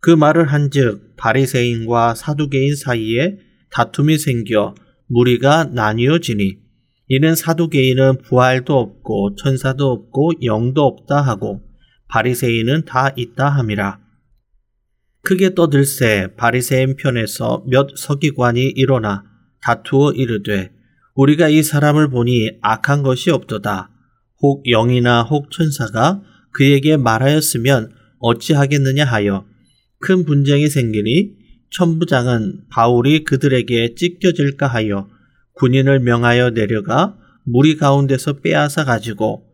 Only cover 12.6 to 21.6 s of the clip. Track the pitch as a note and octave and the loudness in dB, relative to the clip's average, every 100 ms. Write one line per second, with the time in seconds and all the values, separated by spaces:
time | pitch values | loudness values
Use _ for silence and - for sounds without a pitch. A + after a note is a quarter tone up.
12.6 | A2+ D3 D#3 B2+ C3+ C3+ A#2 - C#3 C#3+ | 0 0 -2 -2 -2 -4 -10 -2 0 0
13.6 | A#2 G2+ G2 - _ _ _ _ _ _ | 0 -2 -4 -6 _ _ _ _ _ _
14.6 | _ _ _ _ _ _ - F#3 F#3+ F#3 | _ _ _ _ _ _ -4 0 0 2
15.6 | E3 C#3 C#3 - A#2+ G#2 F#2+ - A#2+ B2 | 2 2 0 0 0 0 -2 -2 -2 0
16.6 | A#2+ C3 C3 C3+ C#3+ A#2+ A2 - A2+ A#2 | 0 0 0 -2 -4 -2 -4 -6 -4 -4
17.6 | C3+ B2+ C#3 - - C#3+ D3+ C#3 B2 A#2+ | 0 0 0 -6 -6 -4 -2 0 0 0
18.6 | C3 B2+ C3+ C3 A2 G2 - _ _ _ | -2 0 0 0 0 -6 -8 _ _ _
19.6 | - A#2 - C3+ C#3+ B2+ B2+ A2 G#2 G2+ | -4 -4 0 0 2 0 -2 -4 -4 -4
20.6 | F2+ _ _ _ _ - C3+ D3+ D#3+ D3+ | -6 _ _ _ _ 0 2 4 4 4